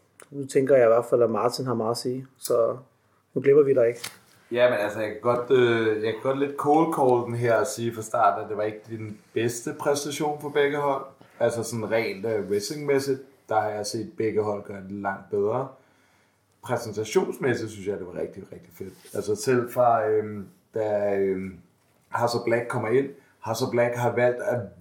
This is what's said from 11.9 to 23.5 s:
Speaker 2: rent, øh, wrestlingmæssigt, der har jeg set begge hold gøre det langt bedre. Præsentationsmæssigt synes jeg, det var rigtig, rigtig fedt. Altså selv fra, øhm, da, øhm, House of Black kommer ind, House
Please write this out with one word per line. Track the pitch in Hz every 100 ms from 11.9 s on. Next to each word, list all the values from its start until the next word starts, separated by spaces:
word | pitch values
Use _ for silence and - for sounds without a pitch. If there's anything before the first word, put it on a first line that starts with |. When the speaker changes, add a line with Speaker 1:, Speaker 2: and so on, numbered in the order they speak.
Speaker 2:
rent, | 113 110 95 110
øh, | 110 92
wrestlingmæssigt, | 101 101 151 147 139 135 135 - _ -
der | 110
har | 107
jeg | 104 104
set | 117 98 -
begge | 110 101
hold | 107 101
gøre | 101 98
det | 95
langt | 101 101 92 -
bedre. | 104 101 120 135 - _ _ _ _ _ _ _ _
Præsentationsmæssigt | - 123 113 104 107 185 - - 143 113 110
synes | 104 95
jeg, | 95
det | 90
var | 82
rigtig, | 85 101 95
rigtig | 87 -
fedt. | - 95 - - 104
Altså | 98 104
selv | 135 127 120
fra, | 127 120 113 107
øhm, | 107 107 104 92 - _
da, | 113 107 104 101 98
øhm, | 98 95 95 87 _ _ _ _ _
House | - 120 117
of | 117
Black | 117 117
kommer | 120 107
ind, | 123 139 - _ _
House | -